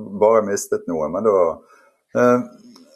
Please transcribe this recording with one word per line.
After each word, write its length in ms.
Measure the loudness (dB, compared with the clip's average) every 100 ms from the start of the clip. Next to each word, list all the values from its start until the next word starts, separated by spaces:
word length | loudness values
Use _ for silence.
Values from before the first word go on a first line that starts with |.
| -10 0
bare 260 | 2 4
mistet 460 | 0 -6 -4 -6 -6
noe, 180 | -6 -4
men 200 | -2 0
da, 60 | 2 0 -2 _ _ _ _ _
eh, 320 | 0 2 2 -2 -16 -20 -20 -20